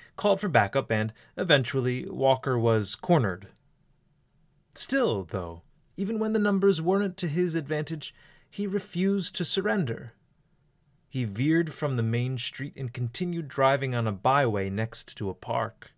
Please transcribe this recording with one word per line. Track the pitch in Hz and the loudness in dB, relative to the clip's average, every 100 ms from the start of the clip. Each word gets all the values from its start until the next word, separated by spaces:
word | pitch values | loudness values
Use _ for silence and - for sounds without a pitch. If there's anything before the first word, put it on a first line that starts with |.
| - - | -14 -2
called | 208 190 | 2 2
for | 202 | 4
backup, | 123 101 135 - | 2 4 0 0
and | 110 110 - - - | 0 -2 -6 -12 -4
eventually | 170 143 123 135 123 127 123 | 4 4 4 0 -2 -2 -6
Walker | 123 131 127 139 123 | 0 2 2 2 2
was | 117 110 101 | 4 2 2
cornered. | - - 170 107 90 - - _ _ _ _ _ _ _ _ _ _ _ | -4 2 4 4 -2 -10 -20 _ _ _ _ _ _ _ _ _ _ _
Still, | - - 269 220 104 | -6 -2 0 0 0
though, | 87 101 85 85 - _ _ - | -2 -6 -6 -10 -18 _ _ -6
even | 202 226 | -4 -2
when | 220 | 0
the | 220 | 2
numbers | 208 196 196 160 | 2 4 4 4
weren't | 165 196 202 180 | 2 2 0 -2
to | 170 | -2
his | 160 180 | 0 0
advantage, | 165 139 151 151 160 - - - - _ | -2 -2 -4 -4 -6 -10 -16 -20 -20 _
he | - 202 | -6 -4
refused | 196 202 170 190 202 160 - | -4 -4 -2 0 0 -2 -2
to | |
surrender. | 175 196 196 214 131 - 117 - _ _ _ _ _ _ _ _ _ | -2 0 0 0 -2 -4 -10 -18 _ _ _ _ _ _ _ _ _
He | 131 | -4
veered | 113 101 143 165 165 | -4 0 2 2 0
from | - 147 123 | -2 -2 0
the | |
main | 113 117 127 127 | 0 0 -2 -4
street | - - 139 - | -6 -8 -10 -8
and | 127 | -8
continued | 123 120 - 175 170 147 | -4 -6 -4 -4 -4 -4
driving | 139 135 139 131 | 2 4 4 0
on | 123 113 | -2 -2
a | |
byway | 95 127 139 127 101 98 | 0 2 4 4 2 0
next | 98 117 - - - | -2 -2 -4 -8 -6
to | 101 | -6
a | |
park. | 90 - 120 107 - - | -6 -6 -4 -4 -8 -20